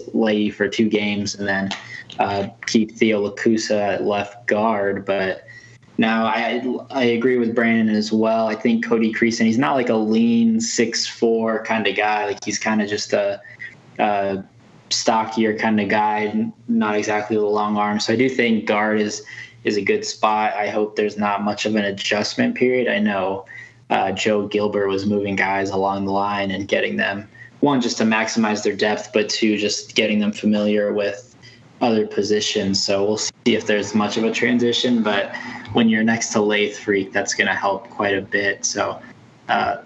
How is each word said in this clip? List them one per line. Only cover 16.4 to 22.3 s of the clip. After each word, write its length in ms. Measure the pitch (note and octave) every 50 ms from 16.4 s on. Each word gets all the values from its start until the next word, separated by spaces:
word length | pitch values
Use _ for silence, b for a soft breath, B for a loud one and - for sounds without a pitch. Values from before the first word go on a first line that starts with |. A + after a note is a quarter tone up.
| A2+ A2+ - - - A#2
not 260 | A#2 A2+ A2 G#2+ G#2+
exactly 420 | G#2+ G2+ G#2+ G#2+ G#2 G#2 - A2
the 80 | G#2+ G#2
long 320 | G#2 G#2 G#2+ G#2+ G#2 G#2+
arm. 220 | G#2 G#2 G#2 G#2 G#2+
So 140 | - - A2+
I 40 |
do 120 | A2+ C3 C3
think 380 | C3 - A#2+ A#2 A2+ G#2+ G#2
guard 340 | - G#2+ G#2 G#2+ G#2+ G#2+ A2
is, 240 | G#2 G#2 - - - B B B B B B B -
is 120 | - G#3
a 60 | G#2 F#2+
good 220 | G2 G#2+ G#2 -
spot. 500 | - - - - G#2+ G#2+ G#2+ G#2+ G#2+ G2
I 140 | G2+ G#2 G2+
hope 260 | G#2 G#2+ G#2+ G#2 -
there's 240 | - G#2+ G#2 G#2 G#2
not 240 | G#2+ G#2 G2+ G2+ G#2
much 240 | G#2 G2+ - -
of 80 | G#2+ A2
an 100 | G#2+ G2+
adjustment 680 | G2+ G2 G2 - - A2 G#2 G#2+ -